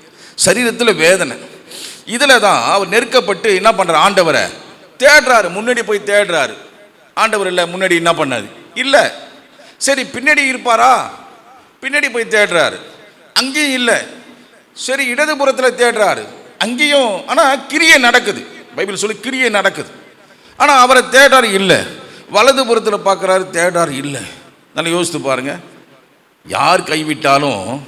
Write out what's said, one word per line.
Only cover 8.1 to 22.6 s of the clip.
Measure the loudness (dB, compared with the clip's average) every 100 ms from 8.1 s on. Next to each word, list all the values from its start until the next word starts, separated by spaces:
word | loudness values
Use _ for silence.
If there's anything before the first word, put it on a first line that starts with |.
பண்ணாரு? | 0 -2 -4 -8 -16 -14
இல்ல. | -8 0 2 2 -4 -16 -20 _ _ -20 -6
சரி, | -2 -2
பின்னாடி | -4 -4 0 0
இருப்பாரா? | 0 -2 0 2 4 2 0 -12 -20 -20 -20 -20 _ _
பின்னாடி | -6 -4 -2
போய் | -4
தேடுறாரு, | -2 0 2 2 0 -2 -14 -20 -20 _ _
அங்கேயும் | -4 -4 -2 -2
இல்ல. | 0 0 0 -2 -14 -20 -20 -20 _ _
சரி, | -14 -6 -4 -4
இடதுபுறத்துல | -2 -2 0 -2 0 -2 0
தேடுறாரு, | 0 2 0 -2 -8 -16 -20 -8
அங்கேயும், | -6 0 2 4 2 -2 -2
ஆனா | 0 2
கிரியை | 0 -4 0 2 4
நடக்குது. | 4 2 0 -6 -12 -20 -16
பைபிள் | -8 -8 -6
சொல்லி | -6 -6
கிரியை | -8 -4 -2
நடக்குது, | 0 -2 -4 -10 -18 -20 _ _ _ _ -2
ஆனா | 2
அவரை | 4 6 4 4
தேடுறாரு, | 4 6 4 2
இல்ல. | 0 2 0 -2 -12 -20 -20 -6
வலதுபுறத்துல | 0 2 2